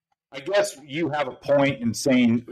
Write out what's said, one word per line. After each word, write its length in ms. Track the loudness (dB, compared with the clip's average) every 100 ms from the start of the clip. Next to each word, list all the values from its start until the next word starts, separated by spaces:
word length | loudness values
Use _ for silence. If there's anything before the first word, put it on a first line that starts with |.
| _ _ _
I 100 | -14
guess 360 | -2 0 0 -6
you 240 | -10 -4 -4
have 180 | -2 -6
a 40 |
point 480 | -6 0 2 2 0
in 140 | -4
saying 520 | -2 2 4 4 2 -2